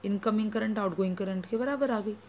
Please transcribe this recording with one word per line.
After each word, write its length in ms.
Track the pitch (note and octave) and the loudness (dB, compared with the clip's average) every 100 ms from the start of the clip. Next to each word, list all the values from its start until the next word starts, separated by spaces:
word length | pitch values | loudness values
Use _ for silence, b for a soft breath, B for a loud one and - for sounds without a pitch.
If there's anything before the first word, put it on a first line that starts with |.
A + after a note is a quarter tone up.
Incoming 460 | G3+ G3+ A3 G#3+ G#3+ | 0 0 2 2 2
current 260 | A3 A3 A3 | 0 0 0
outgoing 380 | G3 E3+ F#3 F3+ | 0 2 0 0
current 300 | F#3+ F#3 F3+ | -2 -2 -2
के 100 | A3+ | -2
बराबर 340 | B3+ C#4 C4+ | 0 0 2
आ 100 | A3+ | 0
गई 160 | G#3 G#3 | -2 -6